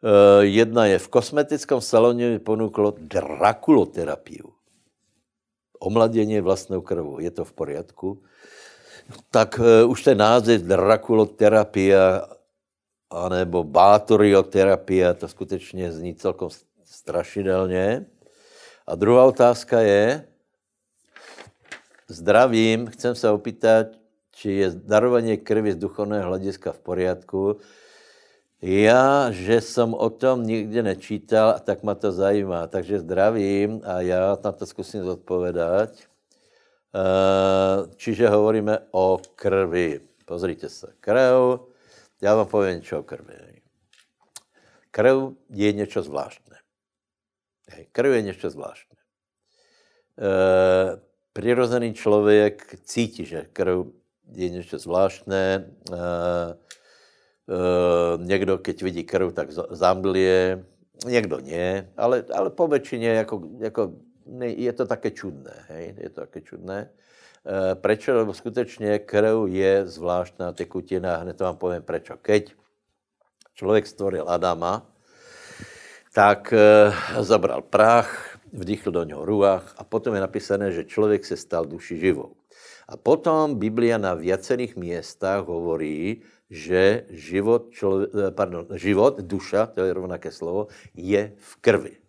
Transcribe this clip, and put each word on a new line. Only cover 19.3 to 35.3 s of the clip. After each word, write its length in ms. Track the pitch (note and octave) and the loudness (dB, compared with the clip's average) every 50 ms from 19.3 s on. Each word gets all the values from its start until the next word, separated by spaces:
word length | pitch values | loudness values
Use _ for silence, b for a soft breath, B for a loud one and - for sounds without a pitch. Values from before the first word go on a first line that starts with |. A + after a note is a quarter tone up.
| B2+ - B2+ A#2+ A#2+ A#2+ - - - A#2+ | 6 6 4 4 4 2 -4 -2 0 2
je: 440 | A2+ G#2+ G2+ G2+ G#2 A2+ C3+ D#3 - _ _ _ _ _ _ _ _ _ _ _ _ _ _ _ _ _ B B B B B B B B B _ _ _ - - _ _ _ _ _ _ | 4 4 4 4 4 2 0 -4 -8 _ _ _ _ _ _ _ _ _ _ _ _ _ _ _ _ _ B B B B B B B B B _ _ _ -20 -20 _ _ _ _ _ _
„Zdravím, 800 | E2 E2+ E2+ F#2+ G2+ A2 B2+ C3 A#2 A2+ A2+ A2+ A2+ A2+ A#2+ | -20 -8 -2 2 6 6 6 6 4 2 2 2 2 0 -2
chcem 280 | A2+ A2 - - B2 B2 | -8 -12 -6 -4 -4 -4
se 160 | A#2+ - A2+ | 0 0 0
opýtat, 560 | G#2 G#2 - A#2 G#2+ - - A2+ A2+ A2 A2 A2+ - _ _ _ _ _ _ _ | 0 0 -2 -8 -12 -2 2 4 4 4 4 0 -6 _ _ _ _ _ _ _
či 200 | _ - - G#2+ | _ -12 -6 -4
je 200 | G2 G2 G2 F#2 E2+ | -2 0 0 -2 -2
darování 640 | F2 G2+ - G#2+ G#2+ A2 B2 B2 A#2+ A#2 A2+ A2 | -6 -6 0 2 2 4 4 2 2 2 0 -2
krvi 360 | G#2 - - A2 A2 A2 G#2+ F#2+ | -4 -2 -2 -2 0 0 -2 -4
z 40 | |
duchovného 520 | E2 F#2+ F#2+ - - G#2 G2+ G#2 G#2 F#2+ F2+ | -4 -6 -8 -6 -6 -6 -4 -4 -4 -4 -4
hlediska 440 | F2+ F#2+ F#2+ G2 F#2 - - F2+ - | -6 -6 -6 -8 -10 -8 -10 -12 -12
v 60 | - | -12
pořádku. 800 | _ - F2+ F2 F#2 F2+ F2+ - - - - F#2+ F#2+ G2+ G#2 G#2 b b b b b b b b b b b b b b b b b b _ _ - | _ -8 -6 -4 -2 -4 -4 -6 -10 -8 -6 -2 -2 -2 -4 -4 b b b b b b b b b b b b b b b b b b _ _ -6
Já, 680 | F#2 F#2 G2 G#2 G#2+ A#2 B2+ C3 C3+ C#3 C#3+ C#3 B2 | -2 0 2 4 6 6 6 4 4 2 2 0 0
že 300 | G#2+ F#2 F#2 F#2+ A2+ A#2 | -4 -6 -2 0 0 0
jsem 340 | A2 - - - A#2+ A2+ A2 | 0 -2 -2 -2 -2 -2 -2
o 160 | - - A2+ | -4 -4 -4
tom 360 | A2 - - C3 C3 B2 A#2 | -4 -2 -2 0 0 0 -2
nikdy 360 | A2 A2 A2+ G#2 A2 G#2+ A#2 A2+ | -4 -4 -6 -6 -6 -4 -4 -2
nečítal, 760 | G#2 F#2+ F#2 - - A2 G2+ - _ A2+ A2 A2 A2 A2 - - | -2 -4 -6 -8 -10 -10 -10 -6 _ 2 4 4 4 2 0 -2
tak 180 | - G2+ - - | -6 -6 -4 -4
ma 120 | G#2+ G2 | -6 -6
to 180 | G2 - G#2 F#2 | -4 -4 -4 -2
zajímá.“ 540 | F2 F#2+ G2 G2+ G#2 G2+ F#2+ F2+ E2+ E2 | 0 0 2 2 0 0 -2 -6 -6 -8
Takže 320 | E2 - G2 F2 E2 G2+ G2 | -6 -6 -8 -6 -4 -4 -6
zdravím 840 | E2+ D#2+ F#2 F2+ G2 G#2+ A2+ A2+ G2+ G2 G2+ G2 G2+ G#2 A2 A2 - | -4 -4 0 2 2 2 2 0 -2 0 0 0 -2 -2 -4 -8 -10
a 160 | - F#2 F2+ | -8 -6 -4
já 380 | F2+ F2+ F2+ F#2 F#2 G2 G2+ F#2+ - | -4 -2 0 0 0 0 -2 -2 -4
na 80 | G#2 F#2 | -8 -8
to 140 | - G#2 | -8 -12
zkusím 360 | - - - F#2 - - G#2+ F#2 | -14 -12 -14 -14 -12 -10 -10 -8
zodpovědat. 840 | F#2 F2+ F2 _ - | -8 -8 -10 _ -6